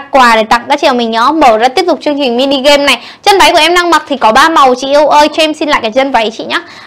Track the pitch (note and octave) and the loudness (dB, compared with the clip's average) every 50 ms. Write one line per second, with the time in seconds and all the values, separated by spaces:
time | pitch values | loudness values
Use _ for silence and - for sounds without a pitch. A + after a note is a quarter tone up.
0 | C#4 - - C4+ B3 A#3 A3+ A3 G#3+ A3 B3 A#3+ A#3+ C4 C#4+ D4 F4 D4 B3+ A#3+ | 0 0 2 2 4 4 2 2 2 0 -2 -2 -2 -2 -2 0 0 0 0 -2
1 | A#3 A3+ A3+ A3+ A#3 C4+ D#4 E4 D4 B3 A3 G#3+ A#3 B3+ B3+ F#4+ F4+ F4+ D4+ - | -2 -2 -2 -2 0 0 2 2 2 2 4 2 0 0 0 -2 -2 -2 -2 -2
2 | - D4+ D4 C#4 C#4+ B3 A#3 A#3+ C4+ C#4 C#4+ C4+ B3 D4 C#4+ C#4 C#4+ C#4 B3 - | -2 -4 -4 -2 -2 -2 -2 -2 -2 -2 -2 0 0 0 0 0 0 -2 -2 -4
3 | - - - - - G4 G#4 F#4 D#4 D#4 F4 E4 D4+ E4 F4+ F4+ F4 F4 E4 D4+ | -6 -12 -14 -4 -2 0 2 2 2 2 2 2 2 0 0 0 0 0 0 -2
4 | D#4 - C#4 A#3 A#3+ A3 A3 C4 D4 E4 E4 D#4 C#4 B3+ B3+ B3 C#4 C4+ C#4 D4 | -2 -4 -6 -4 -2 0 2 2 2 2 2 2 2 2 2 0 -2 0 0 2
5 | D4+ C#4 C#4 D4 D4+ D4+ D4+ E4 D#4 D#4 D4+ - E4 D4 C#4 A#3+ A#3 A3 G#3+ C4 | 2 2 2 2 2 2 0 -2 -2 -2 -2 -4 -4 -4 -2 -2 -4 -4 -2 -2
6 | C4+ C#4 C4 A#3 A3 G#3 G#3+ - - A3+ - E4+ E4+ - - - - | -2 0 0 -2 -2 -4 -6 -10 -8 -8 -8 -8 -8 -10 -18 -20 -12